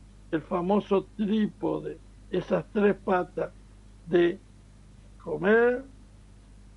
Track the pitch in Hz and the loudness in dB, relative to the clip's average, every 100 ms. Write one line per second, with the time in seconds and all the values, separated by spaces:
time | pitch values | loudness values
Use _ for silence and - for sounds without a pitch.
0 | - - - 160 - 185 180 202 - 190 | -20 -20 -6 -6 -4 -4 0 0 2 0
1 | - - 202 220 208 - 160 156 156 151 | 0 -6 -2 0 -2 -2 -4 -4 -6 -12
2 | - - - 185 - 180 - 214 202 190 | -16 -20 -8 -6 -2 -4 -2 2 2 2
3 | - 180 175 - - - - - - - | 0 -2 -2 -6 -8 -10 -20 -20 -20 -18
4 | 165 175 175 - - - - - - - | 0 2 2 0 -12 -20 -20 -20 -20 -20
5 | - - 170 151 185 226 240 254 269 - | -20 -16 -8 -2 2 4 4 0 -6 -20
6 | - - - - - - - | -20 -20 -20 -20 -20 -20 -20